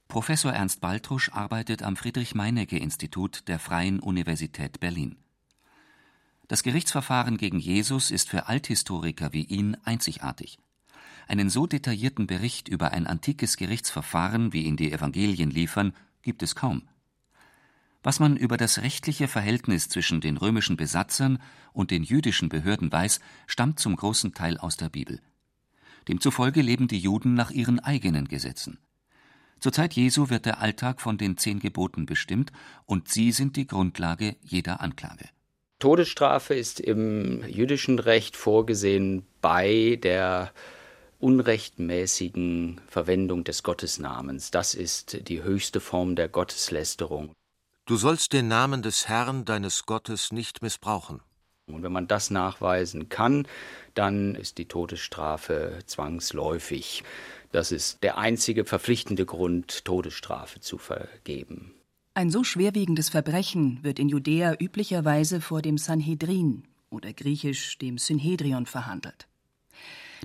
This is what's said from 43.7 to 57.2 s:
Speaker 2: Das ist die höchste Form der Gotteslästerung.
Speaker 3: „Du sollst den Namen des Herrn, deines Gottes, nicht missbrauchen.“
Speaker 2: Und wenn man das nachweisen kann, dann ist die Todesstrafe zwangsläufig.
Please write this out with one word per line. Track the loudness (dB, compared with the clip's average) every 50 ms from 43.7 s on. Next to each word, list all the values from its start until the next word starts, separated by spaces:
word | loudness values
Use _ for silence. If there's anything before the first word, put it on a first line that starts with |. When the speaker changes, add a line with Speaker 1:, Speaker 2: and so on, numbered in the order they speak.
| -4 -2 -4 -6 -6 -6 -6 -8 -8 -8 -8 -8 -8 -10 -8 -2
Speaker 2:
Das | -2 0 0 0 -2
ist | -4 -4 -4 -4 -6 -6 -8 -10 -10 -6
die | -6 -6 -4 -2
höchste | -2 -2 0 -2 -2 -4 -4
Form | -4 0 0 0 0 0 0
der | 0 0 0
Gotteslästerung. | 0 -2 -2 -2 -2 -4 -4 -4 -2 -4 -4 -4 -4 -6 -6 -6 -6 -8 -8 -10 -14 _ _ _ _ _ _ _ _ _ _
Speaker 3:
„Du | 0 0
sollst | 2 4 2 2 2 0 0 2
den | 2 2 4
Namen | 4 4 4 2 0 0 -2
des | -2 -2 -2 0 0
Herrn, | 0 0 0 0 -2 -4 -2
deines | -2 -2 -2 -2 -2 -4 -4 -4
Gottes, | -4 -4 -4 -4 -6 -6 -4 -4 -4 -4
nicht | -6 -6 -8 -8 -8
missbrauchen.“ | -6 -6 -6 -4 -2 -2 -2 -2 -4 -8 -14 -16 -16 _ _ _ _ _ _ _ _
Speaker 2:
Und | -14 -12 -8 -6
wenn | -4 -4
man | -4 0
das | 2 2 2 2 0
nachweisen | 0 0 0 0 -2 -2 0 2 2 2 0 -2 -4 -8 -8 -6
kann, | -2 2 4 4 4 4 2 -2 -8 -14 -16 -16 -16 -18 -20 -6 _
dann | 0 2 2 2 2 0 0 -2
ist | -4 -8 -10 -8 -10
die | -10
Todesstrafe | -6 -4 -4 -4 -4 -6 -10 -10 -10 -8 -6 -4 -4 -4 -4 -2 -2 -2 -2 -2 -4 -6 -10 -12
zwangsläufig. | -10 -8 -6 -6 -4 -6 -6 -6 -6 -4 -2 -2 -2 -2 -4 -4 -6 -8 -8 -6 -8 -10 -10 -12 -12 -16 -16